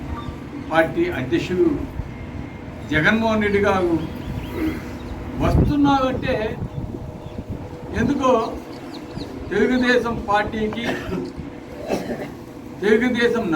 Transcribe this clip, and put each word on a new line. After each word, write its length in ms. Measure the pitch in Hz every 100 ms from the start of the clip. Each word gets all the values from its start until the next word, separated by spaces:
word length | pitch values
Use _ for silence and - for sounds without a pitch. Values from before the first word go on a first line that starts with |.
| - - - - - - -
పార్టీ 320 | 160 160 170 175 147
అధ్యక్షులు 480 | 127 160 143 180 165 139 131 - - - - - - - - - -
జగన్మోహన్ 500 | 151 185 226 226 214 208
రెడ్డి 160 | 202 202
గారు 260 | 190 180 160 156 - - - - - 160 - - - - - - -
వస్తున్నారంటే 920 | - - - 294 285 277 262 196 180 208 220 - - - - - - - - - - - - - - -
ఎందుకో 300 | 247 285 262 226 - - - - - - - - - - -
తెలుగుదేశం 640 | 196 247 254 247 247 233 220 -
పార్టీకి, 560 | 208 208 220 214 226 254 254 - 277 - - - - - - - 190 - - - - - - - -
తెలుగుదేశం 640 | 202 226 247 233 240 226 175